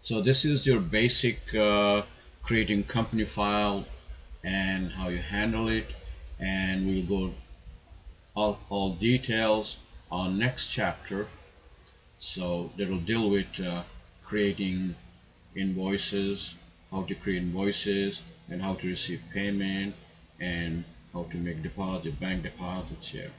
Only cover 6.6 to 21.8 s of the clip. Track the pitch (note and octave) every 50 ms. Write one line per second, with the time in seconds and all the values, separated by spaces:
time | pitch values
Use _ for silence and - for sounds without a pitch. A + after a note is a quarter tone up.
6.6 | F#2 F#2 F#2+ F#2+ F#2+ F#2+ F#2+ F#2 F2+ E2+ G2+ F#2+ F#2 F#2 F2 - - - - -
7.6 | - - - - - - - - - - - - - - - G#2 G#2+ G#2 G2+ -
8.6 | - - G2+ G2+ G2 F#2+ F2+ E2+ G2+ A#2 B2+ B2+ B2+ - A2 A2 A2+ A2 G#2+ G#2+
9.6 | G#2+ - - - - - - - - - F2 F2+ F#2 F#2 F#2 G2 A#2 B2+ C3 -
10.6 | - - - - G#2 F#2 E2 - - - G2+ G2 G#2+ - - - - - - -
11.6 | - - - - - - - - - - - - - - - F#2+ F2+ F2 F2 F2
12.6 | F2 E2 - F#2 G2+ F#2 F#2+ F2+ E2+ F#2 A2+ A#2 A2 G#2 G2+ G2 F#2+ - - -
13.6 | F#2 F2+ F2 F2 F2 - - - - - - - - - G#2 G#2 G#2 G2+ G2 -
14.6 | G2+ F#2+ F#2 F#2 F#2 F#2 F2 - - - - - - - - - - - - F#2+
15.6 | G2 G2 F#2 F#2 F#2 F#2+ G2 G2 - - G2+ G2+ G2 G2 G2+ G2 - - - -
16.6 | - - - - - - - F#2+ F#2 E2+ G2 - - G2+ F#2+ F2+ F2+ F2 F2 F#2
17.6 | G2 G2+ G2 - - G2+ G2 G2 G2 G2 G2+ - - - - - - - E2+ F2+
18.6 | F#2+ F#2+ F#2+ F2 - F2+ F#2 E2+ - - F2 D#2 - - - G2 G2 G2+ G2+ G2
19.6 | G2 G2 F#2+ G2 G2 G2+ G2 - - - - - - - - - - F2+ F2 E2+
20.6 | E2+ E2 D#2+ E2+ E2+ - - - - - - F2 E2+ E2+ - F2 E2+ F2 E2+ D#2
21.6 | D#2+ D#2+ - -